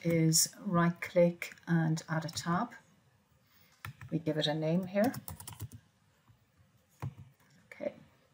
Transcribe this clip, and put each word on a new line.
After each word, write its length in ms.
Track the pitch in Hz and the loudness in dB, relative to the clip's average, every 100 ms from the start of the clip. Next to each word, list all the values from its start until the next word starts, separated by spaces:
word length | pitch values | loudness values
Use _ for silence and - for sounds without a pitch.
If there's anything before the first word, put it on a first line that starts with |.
is 460 | 170 170 160 160 - - 214 | 0 4 4 4 2 -2 0
right 340 | 170 170 170 | 2 2 0
click 520 | - 180 175 175 - - - | 0 4 4 2 -10 -10 0
and 340 | 170 160 160 - | 2 2 -2 -2
add 160 | 160 170 | -4 -4
a 40 | |
tab. 400 | - 170 175 247 - _ _ _ _ _ _ _ _ _ _ - - - | -6 -2 0 -2 -10 _ _ _ _ _ _ _ _ _ _ -16 -14 -6
We 60 | 160 | -4
give 200 | 156 151 | -2 -2
it 100 | 156 | 0
a 80 | 156 | 0
name 320 | 156 175 185 | 0 0 0
here. 260 | 202 247 - - - - - - - _ _ _ _ _ _ _ _ _ _ _ - - - - _ _ _ - | 0 0 -2 -10 -14 -14 -14 -14 -16 _ _ _ _ _ _ _ _ _ _ _ -12 -12 -12 -20 _ _ _ -20
Okay. 260 | - - - - _ _ | -10 -10 -10 -20 _ _